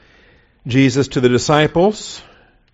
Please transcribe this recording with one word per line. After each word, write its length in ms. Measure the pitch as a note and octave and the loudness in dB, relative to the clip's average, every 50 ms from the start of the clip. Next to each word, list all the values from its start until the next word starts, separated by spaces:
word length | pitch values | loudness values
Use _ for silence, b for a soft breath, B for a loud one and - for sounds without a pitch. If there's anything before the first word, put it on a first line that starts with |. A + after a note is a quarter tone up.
| b b b b b b b b b b b b - | b b b b b b b b b b b b -8
Jesus 440 | - A#2 C3+ C3+ C3+ A2+ C#3 C#3+ C#3+ | -2 0 2 2 2 2 0 -2 -2
to 120 | - C#3+ | -2 0
the 80 | B2 B2 | 2 2
disciples, 880 | B2 A#2+ - - D3+ D3 D3+ D3 - E3 F3 G#3 G#3+ - - - - - b b b b b b b b b b | 2 0 0 0 2 2 2 0 0 0 0 0 -2 -4 -10 -18 -18 -20 b b b b b b b b b b